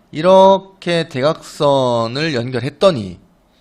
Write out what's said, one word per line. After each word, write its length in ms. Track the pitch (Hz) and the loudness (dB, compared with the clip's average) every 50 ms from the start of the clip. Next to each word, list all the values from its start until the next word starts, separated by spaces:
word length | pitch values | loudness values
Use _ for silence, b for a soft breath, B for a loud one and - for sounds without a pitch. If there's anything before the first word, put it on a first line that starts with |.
| _ _ | _ _
이렇게 960 | - 147 160 185 190 190 190 190 196 190 190 - _ - - 175 170 170 160 - | -8 -2 2 4 6 6 6 6 4 2 -2 -8 _ -10 -6 -4 -4 -4 -4 -6
대각선을 1300 | - 127 131 156 165 - - - - - 151 143 139 135 127 123 120 117 113 113 120 139 160 165 143 | -6 -4 -2 -2 -4 -4 -10 -16 -8 -2 0 0 0 0 0 0 -2 -2 -4 -4 -6 -6 -6 -4 -4
연결했더니 840 | 117 117 131 127 120 117 143 143 - 202 190 165 117 101 92 87 - _ _ _ _ _ b b b | -6 -6 -6 -8 -8 -8 -8 -4 0 0 0 0 0 -8 -12 -14 -18 _ _ _ _ _ b b b